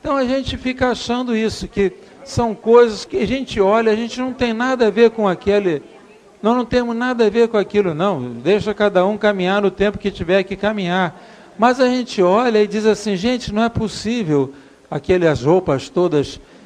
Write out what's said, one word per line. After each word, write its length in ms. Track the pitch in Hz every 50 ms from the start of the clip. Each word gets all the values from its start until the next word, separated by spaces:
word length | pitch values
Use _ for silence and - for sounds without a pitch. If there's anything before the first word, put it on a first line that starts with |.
Então 160 | - 294 277
a 80 | 277 254
gente 320 | 240 262 277 262 - 262
fica 320 | 233 - 254 254 254 262 254
achando 440 | 226 - - - 240 247 254 247 233
isso, 320 | 220 220 208 - - 190
que 280 | - - 202 196 180 - - - - - - -
são 280 | - - 247 240 226 202
coisas 520 | - - 220 233 240 240 226 208 185 -
que 100 | - -
a 100 | 254 226
gente 360 | 190 247 277 254 - - 214
olha, 280 | 196 190 214 226 226 220
a 60 | 214
gente 240 | 220 233 226 - 254
não 140 | 254 262 247
tem 180 | 262 254 233
nada 360 | 220 226 247 262 262 247 240
a 40 | 208
ver 200 | 180 220 233 226
com 180 | 226 226 208 190
aquele, 520 | 175 - - 202 202 208 202 180 156 139 - - - - - - - - _ - _ -
nós 160 | - 214 240
não 80 | 254 233
temos 300 | 233 247 247 240 233 233
nada 320 | 233 247 254 254 233 226
a 20 | 208
ver 180 | 190 233 233 226
com 80 | 226
aquilo, 360 | 208 185 - - 208 202 180 156
não. 400 | 151 180 202 180 135 123 123 117
Deixa 400 | 117 123 165 208 202 - 214 202
cada 320 | - 208 202 202 185 180
um 100 | 196 214
caminhar 460 | 208 214 208 208 190 180 180 196 208
no 80 | 202 190
tempo 300 | 185 - 196 208 196 -
que 100 | - 202
tiver 340 | 185 - 185 160 185 196 185
que 120 | 190 196
caminhar. 680 | 185 208 208 220 208 185 175 180 190 185 160 - - - - - - - - -
Mas 220 | - 226 247 247 262
a 80 | 262
gente 320 | 247 254 254 240 - - 214
olha 440 | 180 175 190 226 254 240 220 214 214
e 40 |
diz 160 | 190 180 220 214
assim: 320 | 220 208 - - 214 196
gente, 380 | 170 190 240 254 247 - - 208
não 100 | 214 233
é 60 | 233
possível, 840 | 233 - 220 175 - - - 208 240 240 208 156 151 143 131 135 - - - - _ _ _ -
aquelas 540 | 156 147 - - 185 180 170 160 147 123 117
roupas 440 | 147 175 185 185 170 139 127 -
todas 520 | - - 175 180 175 151 147 131 - - - - - - - -